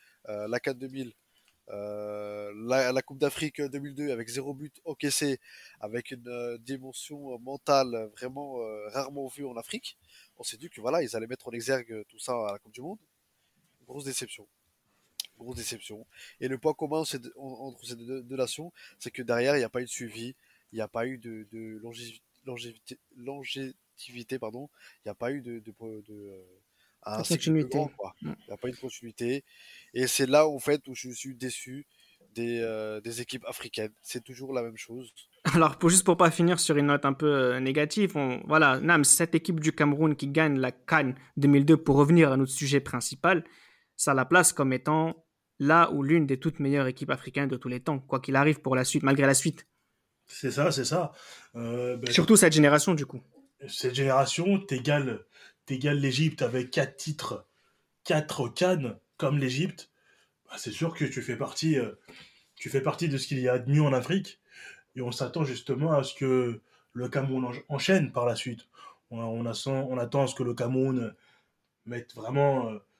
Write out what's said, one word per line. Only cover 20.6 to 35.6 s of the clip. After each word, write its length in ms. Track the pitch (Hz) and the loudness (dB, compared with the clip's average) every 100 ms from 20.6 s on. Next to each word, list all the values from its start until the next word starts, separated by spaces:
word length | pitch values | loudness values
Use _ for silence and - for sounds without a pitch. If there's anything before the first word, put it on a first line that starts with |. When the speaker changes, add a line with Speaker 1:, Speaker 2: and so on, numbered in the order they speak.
| _ | _
Speaker 1:
il 40 | 110 | -8
n'y 60 | |
a 60 | 107 | -6
pas 180 | 117 123 | -4 -6
eu 100 | 127 | -6
de, 300 | 117 110 104 | -12 -14 -14
de 260 | 113 110 110 | -14 -14 -14
longévi-, 440 | 117 117 117 110 _ _ | -16 -16 -16 -18 _ _
longévité, 540 | 131 120 120 110 - 127 _ 127 | -12 -12 -12 -18 -20 -20 _ -16
longévité, 1200 | 120 143 131 135 131 - _ _ 123 123 113 131 | -14 -12 -10 -8 -10 -12 _ _ -18 -16 -8 -8
pardon, 280 | 110 120 147 _ - _ | -6 -10 -16 _ -20 _
il 40 | 107 | -14
n'y 40 | |
a 20 | |
pas 160 | 101 120 | -8 -6
eu 100 | 139 | -6
de, 200 | 120 117 | -10 -14
de, 120 | 107 - | -16 -16
de, 240 | 113 107 104 | -14 -14 -16
euh, 320 | 104 101 95 92 92 _ _ _ _ | -18 -18 -20 -20 _ _ _ _ _
un 140 | 107 107 | -10 -8
Speaker 2:
De 60 | |
Speaker 1:
cycle 260 | - 165 165 | -4 -2 0
plus 120 | 160 | 0
Speaker 2:
continuité. 140 | 127 139 | 0 -2
Speaker 1:
grand, 100 | 147 - | -4 -6
quoi. 180 | 92 - | -14 -12
Speaker 2:
Mm. 100 | 113 - | -14 -14
Speaker 1:
Il 80 | - | -14
n'y 80 | |
a 20 | 104 | -10
pas 120 | 123 | -10
eu 20 | |
de 60 | 123 | -8
continuité. 680 | 127 - 117 - 120 139 _ - - - _ | -14 -14 -18 -6 -4 -4 _ -20 -20 -20 _
Et 140 | 127 127 | -2 -2
c'est 200 | - 131 | 2 4
là, 200 | 147 156 | 6 6
en 140 | 139 | 2
fait, 260 | - 147 135 | 0 -2 -2
où 80 | |
je 160 | 127 127 | -14 -12
suis 240 | 120 135 | -12 -12
déçu 500 | 120 127 - 127 135 - _ _ _ _ | -8 -8 -8 -12 -16 -18 _ _ _ _
des, 280 | 113 117 117 | -6 -4 -2
euh, 400 | 113 110 107 107 | -4 -4 -6 -8
des 200 | 113 117 | -10 -10
équipes 240 | 120 127 120 | -10 -10 -10
africaines. 440 | - 117 - 107 _ | -12 -10 -8 -8 _
C'est 200 | - 123 | -12 -12
toujours 300 | 123 123 135 | -12 -14 -6
la 100 | 131 | -4
même 140 | 117 110 | -6 -10
chose. 360 | - 123 123 - - _ 165 | -14 -14 -14 -20 -20 _ 0
Speaker 2:
Alors, 260 | 165 | 4